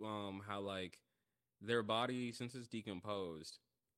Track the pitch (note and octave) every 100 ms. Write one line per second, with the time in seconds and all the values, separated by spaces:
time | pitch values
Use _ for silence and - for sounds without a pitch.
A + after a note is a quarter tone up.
0 | G#2+ G#2+ G2+ G2 G2+ G2+ G2 F#2+ F2+ -
1 | _ _ _ _ _ _ G#2 A#2 G#2+ A2
2 | B2 B2+ A#2+ A2+ A#2+ B2+ A#2 A2+ G#2+ F2+
3 | G#2 G2+ F#2 D#2+ D2+ - _ _ _